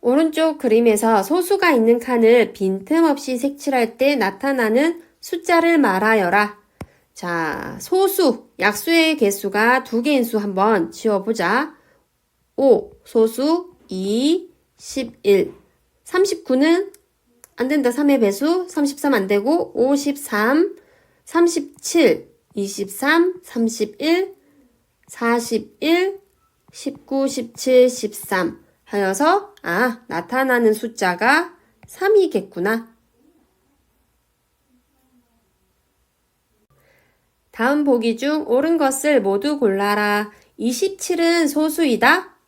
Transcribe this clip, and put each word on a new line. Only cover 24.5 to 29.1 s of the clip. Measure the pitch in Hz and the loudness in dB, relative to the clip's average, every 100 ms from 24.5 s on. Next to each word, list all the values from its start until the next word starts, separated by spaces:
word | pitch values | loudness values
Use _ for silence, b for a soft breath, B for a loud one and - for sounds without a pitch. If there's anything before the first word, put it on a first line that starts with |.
| b b b b _ _ | b b b b _ _
사십일, | - 233 240 233 226 - _ 294 339 381 392 _ _ _ _ _ | -6 -2 -2 -2 -6 -6 _ 0 0 0 -6 _ _ _ _ _
십구, | - - - - 269 269 | -12 -12 -12 -8 -4 -2
십칠, | 277 233 - 262 254 254 | -4 -10 -8 2 6 6
십삼 | 247 214 - - 190 170 - _ _ | 2 -10 -10 -6 -4 -4 -6 _ _
하여서, | _ 202 190 | _ -4 -2